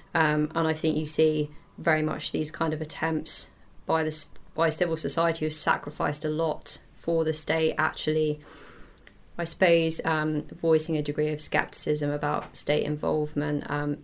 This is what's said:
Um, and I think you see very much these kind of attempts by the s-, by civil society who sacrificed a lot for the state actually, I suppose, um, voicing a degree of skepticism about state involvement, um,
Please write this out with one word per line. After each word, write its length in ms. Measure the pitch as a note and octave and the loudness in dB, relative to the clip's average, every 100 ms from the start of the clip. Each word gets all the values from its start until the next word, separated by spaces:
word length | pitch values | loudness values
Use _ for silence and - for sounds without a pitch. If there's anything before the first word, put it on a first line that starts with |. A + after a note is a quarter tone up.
| - | -4
Um, 360 | E3 D#3 D3+ D3+ | 2 2 2 0
and 140 | E3 D#3+ | 0 0
I 40 | |
think 240 | D#3 E3 D#3 | 0 0 0
you 100 | D3+ | 0
see 440 | - D#3+ D#3 D3+ - - - | 4 4 4 -2 -6 -18 -6
very 240 | D#3+ D#3 | 0 2
much 300 | D#3 - - | 0 -2 -4
these 180 | D#3 D#3 | -2 -4
kind 220 | - E3 | -2 -2
of 80 | D3+ | -2
attempts 680 | D#3 - E3 D#3+ - - - - - - - | -6 -2 0 0 0 -4 -4 -12 -20 -12 0
by 160 | D#3+ | 0
the 60 | D#3 | 2
s-, 220 | D#3 - - - | -2 -6 -10 -10
by 140 | - E3 | 0 0
civil 280 | D#3+ E3+ D#3+ | 2 0 0
society 480 | E3 - E3+ D#3+ | -2 0 2 2
who 60 | D#3 | -2
sacrificed 760 | D3+ - D#3+ - - D#3+ D3 | 0 0 0 -2 -4 -2 -2
a 60 | D#3 | -2
lot 520 | D#3 E3 - - - - - | -2 -2 -2 -6 -10 -12 -10
for 280 | - E3 | -2 0
the 80 | D#3 | 2
state 420 | D#3 - D#3+ D#3+ - | 0 0 0 2 2
actually, 640 | D3+ - - D#3 D#3 D3+ - - - - - - - - - - | -2 0 0 2 2 0 -6 -20 -20 -20 -20 -20 -20 -20 -14 -8
I 60 | |
suppose, 580 | E3+ - F3+ E3+ E3 E3 | -6 2 6 6 4 0
um, 380 | - D#3 D#3 D3+ D#3 | 0 0 0 -2 -4
voicing 460 | E3 E3 D#3 D#3+ D#3 | -2 4 4 4 -2
a 40 | |
degree 280 | D3 D3 D3+ | -2 0 0
of 80 | D3+ | -2
skepticism 680 | - D3+ - - - D3+ D3 | -2 -2 -2 -4 -2 0 0
about 440 | D3 D3 D3+ - | 0 0 -2 -4
state 300 | - - D3+ | -8 0 0
involvement, 840 | - D3+ D#3+ D#3 D3+ D3 D3+ D3 - | 0 -2 0 0 0 -2 -2 -2 -2
um, 260 | D3 D3 C#3+ | -2 -2 -2